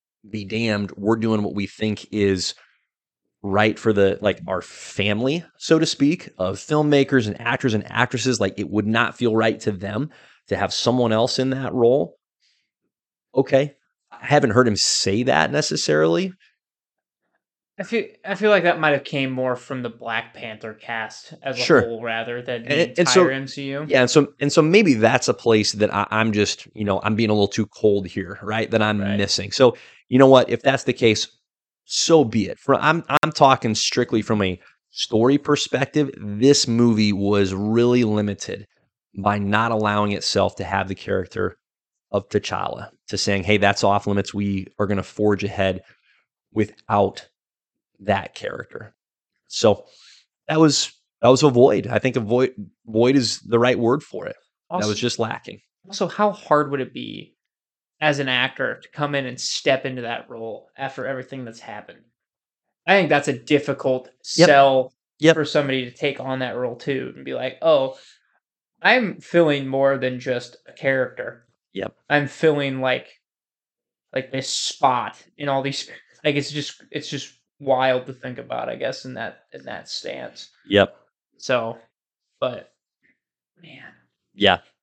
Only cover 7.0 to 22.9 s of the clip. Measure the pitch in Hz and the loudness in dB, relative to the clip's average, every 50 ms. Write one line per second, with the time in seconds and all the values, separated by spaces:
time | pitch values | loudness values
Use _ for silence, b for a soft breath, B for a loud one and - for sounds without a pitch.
7 | 135 139 139 131 110 104 98 - - 113 131 - - 127 110 104 101 - - 117 | 4 4 2 2 2 0 -4 -6 -4 -4 -4 -2 0 0 0 0 -2 -4 -2 -2
8 | 120 - - 123 104 131 123 - 104 98 - - 101 - 98 107 104 107 110 113 | -2 -2 -2 -2 -2 -2 0 0 0 -2 -2 -4 -8 -4 -2 -2 -2 0 0 0
9 | 117 - - - 123 113 110 110 113 117 - - - 113 101 90 104 98 98 110 | 0 0 -2 -2 -2 0 2 2 2 0 0 -2 -4 -6 -6 -4 -6 -8 -6 -6
10 | 147 151 b b b b b b b - 98 87 101 92 - - - 120 123 127 | -8 -8 b b b b b b b -6 -4 -4 -2 -4 -4 -2 -2 0 2 2
11 | 123 113 110 110 117 123 - - 131 131 131 135 135 101 - 127 117 117 127 147 | 2 2 2 2 2 0 0 -2 -2 -2 -4 -4 -6 -6 0 2 4 4 4 2
12 | 170 175 - _ _ _ _ _ _ _ _ _ _ _ _ _ _ _ _ _ | 0 -4 -8 _ _ _ _ _ _ _ _ _ _ _ _ _ _ _ _ _
13 | _ _ _ _ _ _ - 135 135 - 139 135 147 143 - _ _ _ _ _ | _ _ _ _ _ _ -2 -2 0 2 2 2 2 0 -4 _ _ _ _ _
14 | _ _ - - - - 143 147 143 117 98 123 127 117 104 95 - - - - | _ _ -20 -16 -2 2 2 4 4 4 4 4 4 4 2 0 0 -2 -2 0
15 | - 101 98 113 123 - 69 76 78 73 143 147 151 - - - - - 151 151 | 0 0 0 0 0 2 2 2 2 2 0 -2 -2 -2 -4 -4 -2 0 2 2
16 | 156 165 165 170 190 190 185 _ _ _ _ _ _ _ _ _ _ _ _ _ | 2 2 2 0 -2 -4 -8 _ _ _ _ _ _ _ _ _ _ _ _ _
17 | _ _ _ _ _ _ _ _ _ _ _ _ _ _ _ - 185 - 233 226 | _ _ _ _ _ _ _ _ _ _ _ _ _ _ _ -14 -8 -4 -4 -4
18 | - - - _ - 190 196 - 208 214 208 190 165 175 170 165 156 151 147 135 | -4 -6 -10 _ -10 -8 -6 0 2 4 4 4 4 2 2 2 2 2 2 0
19 | - - 151 139 135 131 131 127 127 127 123 120 - - 139 127 123 117 113 117 | -2 -4 -4 -4 -4 -4 -4 -4 -4 -4 -4 -6 -8 -10 -10 -8 -8 -10 -12 -12
20 | 117 113 113 113 113 - - - 120 113 107 104 - 110 107 - - - 117 113 | -10 -6 -6 -6 -6 -8 -12 -16 -16 -14 -14 -14 -14 -16 -16 -16 -12 -10 -8 -8
21 | 110 - - - - - - - - 139 127 117 - - 165 127 - 117 117 110 | -8 -10 -12 -18 -20 -20 -20 -12 -10 -8 -6 -4 0 4 4 4 4 2 -4 -8
22 | 120 117 113 113 113 120 120 123 123 131 123 117 117 123 143 156 170 - | -6 -6 -6 -6 -6 -8 -10 -10 -8 -8 -8 -8 -6 -4 -2 -2 -2 0